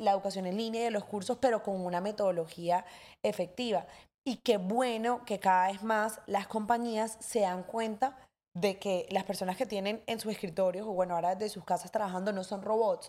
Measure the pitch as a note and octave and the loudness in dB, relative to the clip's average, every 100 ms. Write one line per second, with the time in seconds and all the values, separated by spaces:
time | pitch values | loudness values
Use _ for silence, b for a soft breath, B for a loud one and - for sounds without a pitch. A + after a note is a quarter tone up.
0 | G#3+ G3 G3 F#3+ F#3 G3+ A3+ A3+ A#3 G#3 | 2 2 0 -2 -2 -2 -2 0 0 -2
1 | - G#3 F#3+ B3 C4 G#3+ G#3 F#3+ F3+ F3 | -4 -6 -4 2 2 2 -2 -4 -2 -2
2 | G3+ G#3 G3 E3+ D#3+ - E3+ F3+ F3+ B | -2 0 0 0 -4 -4 2 2 0 B
3 | B B - F3+ F3 - A#3+ F#3 - B | B B -2 0 -4 -2 0 0 -2 B
4 | B _ C4+ A3 - G#3 F3+ A#3 B3+ A3+ | B _ -6 -2 2 2 2 2 2 0
5 | A#3 A#3+ - G3 G3 F#3 F#3+ G3 A3 A3 | 0 0 -2 2 6 6 4 0 0 2
6 | A3 - - G3 F#3 G#3+ G#3 A#3 A#3+ A3 | 2 -4 -2 -2 0 -2 2 2 2 0
7 | A3+ - - A3+ F#3+ F3+ F3+ A3+ A3+ G#3 | -2 -4 -2 2 2 0 -4 -2 -2 0
8 | C4+ - B _ _ F3 G3 F#3+ G3+ F3+ | 0 -2 B _ _ -2 0 0 0 0
9 | - F#3 F#3+ F#3 F#3 F#3 A3+ G3+ G3 A3+ | 0 -2 -2 -4 -2 -2 -2 -2 -2 -4
10 | - A3 A3 G3+ F#3+ D#3+ F#3 F3+ G#3+ F#3 | -4 -4 -4 -4 -4 0 0 0 -2 0
11 | F3+ E3+ F3 F#3+ G#3+ F#3+ - F3 F#3 A3 | 0 2 0 0 -4 -6 -2 -2 0 -2
12 | G3 F3+ G3 G3 F#3 G3 G#3 A3 G#3+ F3+ | -2 -2 -2 -2 -4 -6 0 2 4 2